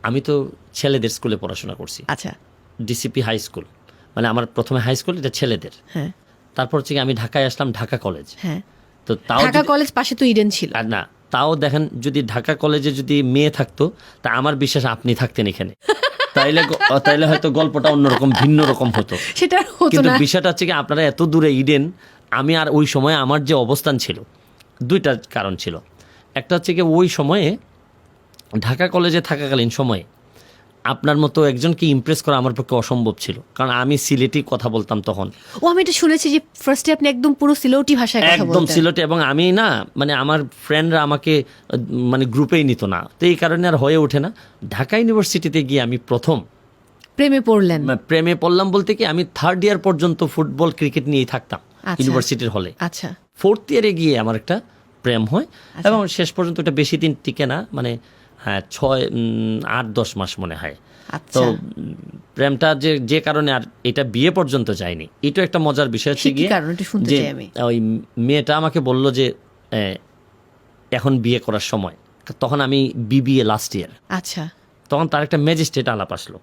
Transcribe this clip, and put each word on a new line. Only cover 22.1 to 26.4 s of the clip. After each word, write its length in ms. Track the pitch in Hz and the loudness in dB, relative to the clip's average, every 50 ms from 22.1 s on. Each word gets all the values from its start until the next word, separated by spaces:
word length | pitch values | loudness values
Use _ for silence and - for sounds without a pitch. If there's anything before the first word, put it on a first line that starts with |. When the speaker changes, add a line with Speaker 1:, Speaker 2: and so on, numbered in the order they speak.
| - _ _ _ | -20 _ _ _
Speaker 1:
আমি 260 | - 120 135 147 165 | -4 -2 0 2 2
আর 100 | 160 156 151 | 0 0 2
ওই 160 | 143 147 151 | 4 2 2
সময় 280 | 139 - 143 131 147 160 | 4 2 2 2 2 2
আমার 300 | 151 135 131 143 151 143 | 2 2 2 0 0 2
যে 100 | 131 156 | 2 2
অবস্থান 440 | 135 123 113 139 - - 156 139 123 | 2 2 2 0 0 0 0 0 0
ছিল, 220 | - - 87 82 - - _ _ _ _ _ _ - _ _ _ | -2 -4 -8 -10 -10 -18 _ _ _ _ _ _ -20 _ _ _
দুইটা 360 | 123 120 170 196 - 147 127 110 - - | -2 0 0 2 2 0 -2 -2 -6 -8
কারণ 260 | - 120 98 98 95 | -6 -4 -4 -4 -6
ছিল। 220 | 85 - 90 85 - - _ _ _ - _ _ _ _ _ _ | -6 -8 -8 -10 -10 -14 _ _ _ -20 _ _ _ _ _ _
একটা 200 | 135 | -8